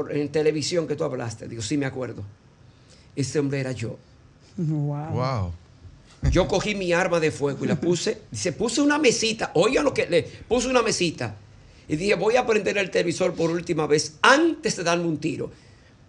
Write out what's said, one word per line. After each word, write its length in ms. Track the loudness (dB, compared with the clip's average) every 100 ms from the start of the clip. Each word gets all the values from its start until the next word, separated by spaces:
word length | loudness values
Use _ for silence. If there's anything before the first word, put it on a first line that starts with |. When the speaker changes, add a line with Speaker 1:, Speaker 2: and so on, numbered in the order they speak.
| -4
Speaker 1:
en 180 | -4 -2
televisión 560 | 0 0 0 -2 -2 -2
que 80 | -4
tú 80 |
hablaste". 440 | -4 -4 -6 -10 -12
Digo, 140 | -10
"Sí, 160 | -4 -2
me 80 | -2
acuerdo. 380 | -4 -8 -10 -14 -16 -20 _ -20 -20 -20 -20 -12 -6
Ese 240 | -4 -2
hombre 200 | -2 -2
era 120 | -4
yo". 260 | -6 -8 -10 -18 -20 -20 _ -16 -6
Speaker 2:
Wow. 540 | -2 -2 -2 -4 -6
Speaker 3:
Wow. 400 | -4 -2 -2 -4 -8 -16 -20 -20 -20 -20 -2 2
Speaker 1:
Yo 160 | 4 4
cogí 260 | 2 0 -2
mi 160 | 0
arma 280 | 2 2 2
de 100 | 2
fuego 360 | 0 -2 -2 -2
y 20 |
la 120 | 0
puse, 420 | 0 0 0 -4 -8
<laughs> 60 |
dice, 200 | -6 -4
"Puse 300 | -2 -2 2
una 160 | 4 4
mesita". 540 | 4 4 0 -2 0
Oigan 300 | 2 4 4 2
lo 80 |
que 140 | 0 2
le 160 | 2
puse 440 | 0 -6 -2 0 2
una 140 | 2
mesita. 560 | 2 0 -2 -2 -8 -8 -18 -20 -20 -20 -6
Y 100 | -2
dije, 180 | 0 2
"Voy 200 | 4 2
a 120 | 2
prender 320 | 0 2 0
el 100 | 0
televisor 460 | 0 0 0 -2 0
por 160 | -2
última 340 | -2 -2 -2 2
vez 280 | 2 0 2
antes 520 | 6 6 4 0 -4 -2
de 60 |
darme 220 | 0 0 0
un 140 | -2
tiro". 320 | -4 -6 -8 -12 -20 -20 -20 -20